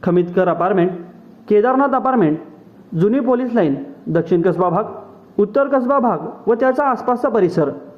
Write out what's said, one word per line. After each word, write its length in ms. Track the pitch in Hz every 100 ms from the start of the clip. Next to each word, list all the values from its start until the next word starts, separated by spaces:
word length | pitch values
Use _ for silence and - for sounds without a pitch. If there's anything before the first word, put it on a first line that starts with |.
खमितकर 440 | 170 175 175 - 180
अपार्टमेंट, 440 | 165 175 196 180 180 - - - - -
केदारनाथ 460 | 208 233 262 277 254
अपार्टमेंट, 420 | 240 247 160 156 - - - - - 165
जुनी 240 | 196 262
पोलीस 340 | 240 247 254
लाईन, 300 | 226 165 135 - - -
दक्षिण 340 | 160 165 180
कसबा 280 | 180 160 180
भाग, 140 | 170 226 - - - - -
उत्तर 280 | 208 247 277
कसबा 320 | 262 247 277
भाग 180 | 240 165 160 - -
व 60 |
त्याचा 300 | 233 262 262
आसपासचा 460 | 285 240 - 240 277
परिसर. 400 | 220 180 - 139 127 -